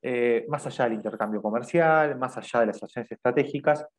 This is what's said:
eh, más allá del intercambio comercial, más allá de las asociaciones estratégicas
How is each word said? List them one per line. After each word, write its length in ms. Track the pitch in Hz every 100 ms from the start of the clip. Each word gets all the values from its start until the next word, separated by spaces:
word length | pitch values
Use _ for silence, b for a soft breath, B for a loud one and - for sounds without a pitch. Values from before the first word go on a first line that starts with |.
eh, 440 | 127 123 120 117 113
más 200 | 147 139
allá 180 | - 123
del 80 |
intercambio 480 | 110 104 101 107 107
comercial, 720 | 107 113 127 170 160 156 151 131
más 200 | 127 117
allá 220 | 101 120
de 80 | 110
las 80 | 101
asociaciones 340 | 101 - 113
estratégicas 760 | 110 123 135 143 143 151 151 -